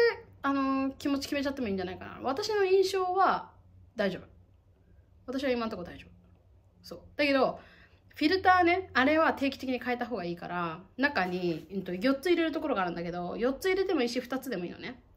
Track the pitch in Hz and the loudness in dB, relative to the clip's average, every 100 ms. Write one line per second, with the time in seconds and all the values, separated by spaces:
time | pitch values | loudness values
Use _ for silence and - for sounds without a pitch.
0 | 466 - - - 277 277 269 269 269 269 | 6 2 -8 -6 -2 0 0 0 -2 -4
1 | 294 277 - 285 277 277 233 196 180 185 | -2 -2 -2 -4 -2 -4 -4 -4 -4 -8
2 | - - 214 277 427 427 381 381 381 392 | -12 -8 -4 -2 -2 0 4 4 4 2
3 | 370 370 349 196 - - - - - - | 0 4 4 2 -4 -18 -20 -20 -12 -2
4 | 202 175 - - _ _ _ _ _ - | -2 -2 -10 -20 _ _ _ _ _ -20
5 | _ _ - 262 269 247 220 196 170 175 | _ _ -8 -4 -2 -2 -2 -6 -12 -14
6 | - - - _ _ _ _ _ - 170 | -20 -20 -20 _ _ _ _ _ -20 -18
7 | - - 294 269 240 - - - - _ | -8 0 4 4 2 0 -12 -20 -20 _
8 | _ - 302 381 381 370 339 370 381 247 | _ 0 2 4 6 6 6 2 0 2
9 | 262 311 311 - 277 277 262 247 247 240 | 4 4 2 2 -2 -4 -4 -4 -2 -4
10 | 233 226 175 175 170 175 170 165 - - | -4 -6 -6 -8 -6 -4 -4 -6 -12 -2
11 | 277 285 185 180 180 156 - 196 180 180 | -2 0 -2 0 -2 -2 -6 -8 -6 -2
12 | 247 277 359 339 330 320 302 220 180 170 | 0 2 2 2 2 -2 -2 -2 -2 -4
13 | 170 175 175 - 240 269 381 381 381 330 | -6 -6 -6 -2 -2 -2 0 0 2 0
14 | 240 240 247 262 269 202 175 - 185 262 | 0 -2 -4 -6 -6 -6 -6 -8 -12 -14
15 | - | -18